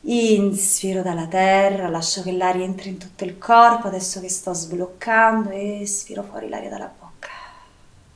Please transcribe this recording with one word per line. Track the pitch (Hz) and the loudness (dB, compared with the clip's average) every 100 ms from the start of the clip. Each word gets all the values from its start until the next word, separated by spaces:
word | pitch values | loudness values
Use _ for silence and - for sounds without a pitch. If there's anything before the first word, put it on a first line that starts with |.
Inspiro | - 240 226 214 202 196 - - 190 190 | -2 0 4 4 4 2 0 0 -2 -2
dalla | 185 170 165 | -2 -4 -2
terra, | 185 190 196 196 196 180 | 2 4 6 4 2 -4
lascio | 165 165 196 | -4 -4 -4
che | 180 | -4
l'aria | 185 185 180 | -2 0 0
entri | 185 190 196 | -2 -6 -10
in | 185 | -14
tutto | - - | -16 -10
il | 185 175 | -10 -10
corpo, | - 233 233 175 196 | 4 8 8 6 -2
adesso | 185 185 196 | -6 -6 -8
che | 180 | -8
sto | - - | -8 -6
sbloccando, | 170 165 175 180 - - 220 226 220 202 | -8 -6 -8 -8 -8 0 4 4 2 -2
espiro | 196 202 208 202 - - 208 | -6 -8 -6 -6 -8 -8 -12
fuori | 202 202 214 | -12 -12 -10
l'aria | - - | -10 -10
dalla | 101 - | -12 -14
bocca. | - - - - - - - - _ - - _ | -16 -20 -20 -18 -18 -20 -20 -20 _ -20 -20 _